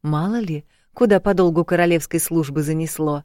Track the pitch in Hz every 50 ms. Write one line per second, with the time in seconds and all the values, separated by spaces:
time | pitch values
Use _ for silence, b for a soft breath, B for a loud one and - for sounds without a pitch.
0 | - 151 151 151 165 196 220 240 220 175 160 147 - _ _ _ _ _ _ -
1 | 240 226 208 190 - 202 196 175 185 175 165 170 170 - 185 170 175 170 170 165
2 | - - - 165 160 - 170 165 156 135 139 156 147 147 160 160 160 156 - -
3 | 156 151 147 143 147